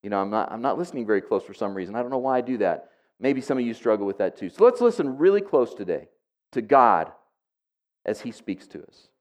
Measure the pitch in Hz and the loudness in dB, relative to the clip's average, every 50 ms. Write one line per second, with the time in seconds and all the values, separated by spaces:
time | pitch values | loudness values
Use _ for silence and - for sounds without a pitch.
0 | - 101 101 98 98 101 104 107 - - - 113 120 135 98 131 - - - 135 | -6 -2 -2 -2 -2 0 -2 -2 -2 -4 -6 -6 -4 -4 -4 -4 -6 -8 -8 -8
1 | 117 104 107 98 98 - 110 98 - - 101 - 110 101 98 95 92 90 104 117 | -2 0 0 0 0 0 -4 -4 -4 -6 -10 -8 -6 -6 -6 -6 -8 -8 -6 -6
2 | 123 123 135 131 123 131 131 127 120 123 131 110 - 90 80 - - _ _ _ | -6 -4 -4 -4 -2 0 0 0 -2 -2 -4 -2 0 0 -2 -2 -8 _ _ _
3 | _ _ _ _ 104 131 139 131 127 - 139 131 123 117 113 - - 117 110 101 | _ _ _ _ -2 -2 -2 -2 -2 -4 -4 -2 -2 -4 -6 -4 0 0 0 0
4 | 101 98 98 - 101 92 - - 104 90 - - 202 247 247 247 240 240 - - | 0 -4 -4 -2 -4 -4 -4 -6 -12 -12 2 4 4 4 6 4 2 2 2 2
5 | 160 139 131 139 156 190 196 208 196 - - 143 123 113 - - 101 90 85 73 | -4 -4 -2 2 4 4 4 2 0 2 2 2 2 2 -4 -12 -6 -6 -6 -6
6 | 71 _ _ _ _ _ _ _ _ _ - 131 120 104 143 135 123 113 98 82 | -6 _ _ _ _ _ _ _ _ _ -8 -8 0 4 6 6 8 6 6 4
7 | 80 - - _ _ _ _ _ _ _ _ _ _ _ _ _ _ _ _ _ | 0 -4 -10 _ _ _ _ _ _ _ _ _ _ _ _ _ _ _ _ _
8 | _ - 107 - - 123 110 - _ - 95 - - _ - - - _ _ _ | _ -8 -8 -6 -8 -14 -14 -12 _ -10 -10 -10 -12 _ -20 -20 -20 _ _ _
9 | _ _ _ _ | _ _ _ _